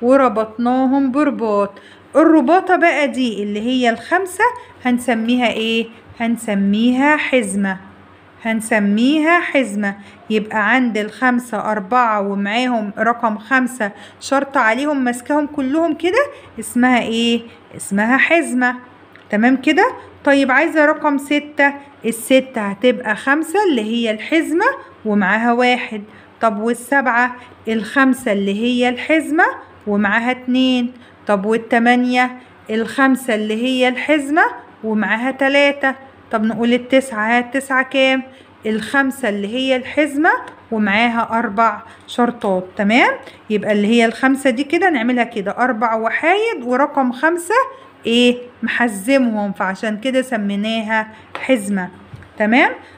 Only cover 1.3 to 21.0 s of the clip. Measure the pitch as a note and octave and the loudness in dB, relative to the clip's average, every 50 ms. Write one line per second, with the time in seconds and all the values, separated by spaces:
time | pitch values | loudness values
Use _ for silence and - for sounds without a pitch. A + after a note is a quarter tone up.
1.3 | A#3 G3+ A3+ A3+ G#3 G3+ G3+ G3 - - - - - - - - - C4+ D#4+ E4 | 0 -2 -2 -2 0 0 -2 -2 -4 -10 -20 -20 -20 -20 -18 -2 2 4 6 6
2.3 | D#4 D#4 C4+ B3 E4 F#4+ F#4 F#4 F#4 E4 D#4+ E4+ D4 C#4 D4 C#4 A3 B3 C4 A#3+ | 6 6 6 4 2 2 2 2 2 2 2 2 2 2 0 -2 -2 -2 -2 -2
3.3 | G#3+ F#3+ G#3 G#3 G#3 G#3 G#3+ A#3+ C4 B3+ B3 A#3 A3+ A#3 - - E4 F4+ G4 F4+ | -2 -4 -4 -6 -6 -4 -4 -2 -2 0 2 0 0 -2 -2 -2 -2 -2 -2 -4
4.3 | - - G#4+ B4 A#4 - - - - - - B3+ B3 A#3+ B3 - B3 A3 A3 A3+ | -2 0 0 0 0 -4 -10 -20 -18 -8 -4 -2 -2 0 0 -2 -2 -2 0 0
5.3 | B3 B3 B3 A3+ - - A3 A3+ A3+ A3+ A3+ A3+ - - - - - - A#3 A3+ | 0 0 0 0 -2 -2 -2 -2 -2 -2 -2 -4 -8 -18 -20 -20 -10 -6 -4 -2
6.3 | A#3 A3+ - A3+ G#3 G3+ G3 G3+ G3+ G#3+ A#3 B3 B3 B3+ C4+ D4 D4+ D4 D4 - | -2 -2 -4 -4 -2 0 0 0 2 2 2 2 2 2 2 2 2 2 0 0
7.3 | - B3+ A3+ G3 F#3+ G3+ G3+ F#3+ F#3+ F#3+ - - - - - - - - _ - | 0 0 0 0 -2 -2 -2 -2 -4 -6 -10 -16 -20 -20 -20 -20 -20 -20 _ -20
8.3 | - - - A3+ A3 A3 A3 - A#3+ G#3+ G#3 G3+ G3+ G#3+ A#3+ C4 D4+ D#4+ D4+ D#4+ | -20 -8 -6 -4 -4 -4 -2 0 0 2 2 2 2 2 2 2 2 2 2 4
9.3 | E4+ F4 E4+ E4+ - C#4+ B3+ G#3 G3+ G#3 G#3 G3+ G3 G3+ - - - - - - | 2 2 2 0 0 0 0 0 -2 -4 -4 -4 -6 -8 -12 -20 -20 -18 -8 -4
10.3 | A3 G#3+ G#3 G#3+ G#3 A3 G#3 G#3 A#3 C4 B3+ A#3+ G#3 G#3+ G#3 G#3+ - - - B3 | -2 -2 -2 -2 -2 -2 0 2 2 2 2 0 0 -2 -4 -6 -4 -2 0 0
11.3 | B3 A#3+ A#3+ - - G3+ F#3 - G#3+ G#3+ G3 F#3+ B3 B3+ B3 A3+ G#3+ G#3 G3+ G3+ | 0 0 -2 -4 -6 -6 -4 -2 -4 -4 -2 0 0 2 2 2 0 0 -2 -2
12.3 | G3 G3 G3+ G3+ G#3 A#3+ B3+ B3+ B3 A3+ G#3 G3+ G3 - A3 A3+ A#3+ A#3 - A3+ | -2 -4 -4 -2 -2 -2 -2 -2 -2 -2 -4 -6 -4 -2 0 0 0 0 0 -2
13.3 | G#3+ G#3 - - C4+ C4 B3+ B3 - - A3 G3+ G#3 - - - - - - - | -4 -4 -4 0 0 0 0 0 -4 -4 -6 -6 -6 -10 -18 -20 -20 -18 -6 -2
14.3 | C#4 C#4 C#4 C#4 - C#4+ A#3+ A3 A3+ B3 C#4+ D4 D4+ C#4 B3+ B3 A#3+ B3 - - | -2 -2 0 0 0 0 2 2 0 0 -2 -2 -2 -2 -2 -2 -4 -4 -4 -2
15.3 | D4 D4 D4 D4 D4 - C4+ C4 C4+ D#4+ E4 E4 D4+ - - E4+ F4+ A#4+ D5 C#5+ | -2 -2 -2 -2 -4 -4 -4 -2 -2 0 0 -2 -2 -2 -2 0 0 0 0 0
16.3 | - - - - - - G#3+ - - B3 A#3+ B3+ B3+ A#3+ - - A3+ A3+ A#3 A#3 | -4 -12 -20 -18 -14 -14 -12 -6 0 2 2 4 4 2 2 0 -2 0 0 0
17.3 | A#3 A#3 A#3 - - - - - - - - - G3 G3 G#3+ A3+ B3+ C4+ B3+ - | 0 0 -2 -8 -16 -20 -20 -20 -18 -16 -8 -4 -2 0 2 2 2 2 2 4
18.3 | D#4+ E4+ D4+ A#3+ A#3+ B3+ B3 B3 B3+ B3 - - - - - - - - - - | 2 2 2 0 0 0 0 0 -2 -4 -10 -20 -20 -20 -20 -20 -20 -20 -8 -4
19.3 | G#3+ G#3 A3+ B3 C4+ C4 C4+ D#4 - D#4+ G#4 C5 B4+ - - - - - - C#4+ | 0 2 4 4 2 2 2 2 2 4 2 2 0 -4 -12 -20 -20 -4 0 2
20.3 | C#4 C#4 C#4 C4 B3+ C4 D#4 E4+ D4 D#4+ D4 D4 D#4 D4+ | 2 4 4 4 2 2 2 2 2 2 4 4 2 0